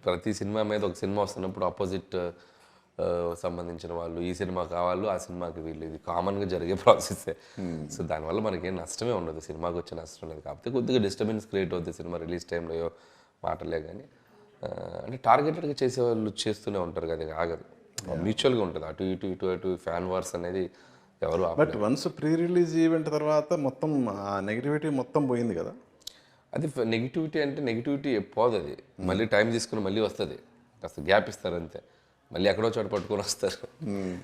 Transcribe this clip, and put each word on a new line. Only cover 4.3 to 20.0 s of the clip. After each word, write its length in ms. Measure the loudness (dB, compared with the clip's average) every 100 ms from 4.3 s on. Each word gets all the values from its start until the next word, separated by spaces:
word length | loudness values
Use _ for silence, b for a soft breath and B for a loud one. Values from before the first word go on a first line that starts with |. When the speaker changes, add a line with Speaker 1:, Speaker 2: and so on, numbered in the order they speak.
Speaker 1:
సినిమా 300 | -2 -2 -2
కావాలి, 460 | -2 0 2 2 0
ఆ 80 | -2
సినిమాకి 420 | -4 -6 -6 -6
వీళ్ళు, 260 | -8 -8 -8
ఇది 120 | -10
కామన్గా 480 | -4 0 0 0 0
జరిగే 280 | 0 0
ప్రాసెసే. 640 | 4 8 8 6 -4 -4 -8 B B
Speaker 2:
Hmm. 360 | -6 -6 -8 -6
Speaker 1:
So, 80 |
దానివల్ల 360 | -4 -2 0 0
మనకేం 360 | 0 -2 -4 -6
నష్టమే 360 | -6 -4 -2
ఉండదు, 280 | -2 -2 -8
సినిమాకి 380 | -10 -4 -2 -2
వచ్చే 200 | -6 -10
నష్టం 280 | -12 -12 -12
లేదు. 100 | -10
కాకపోతే 320 | -10 -8 -2
కొద్దిగా 280 | 0 4 4
డిస్టర్బెన్స్ 480 | 2 2 0 0 -2
క్రియేట్ 260 | -2 0
అవుతుంది 240 | -2 -4 -8
సినిమా 200 | -8 -6
రిలీజ్ 280 | -4 -6 -4
టైంలో 280 | -4 -2 -2
ఏవో 160 | -4 -6 b b b _
మాటలే, 380 | -6 -4 -4 -4
కానీ, 220 | -6 -14 -16 b b b b -12
ఆ, 40 | -10 -8 -10 -10 -10
అంటే 120 | -2
టార్గెటెడ్గా 580 | 6 6 6 0 -4 2
చేసేవాళ్ళు 500 | 2 4 2 4 0 -2 -2
చేస్తూనే 320 | -2 -2 -2
ఉంటారు 280 | -2 -2 -2
కదా, 160 | -2
ఇక 80 | -4
ఆగదు. 340 | -2 -2 -2 -8 -20 -16 -12
Speaker 2:
Yeah. 240 | -6 -2
Speaker 1:
మ్యూచువల్గా 420 | 0 4 4 4
ఉంటుంది, 220 | 0 -2 -8
అటు 180 | -4
ఇటు, 220 | -2 -2 -4
ఇటు 200 | -2 0
అటు 300 | 0 0 -2
ఫ్యాన్ 300 | -2 -2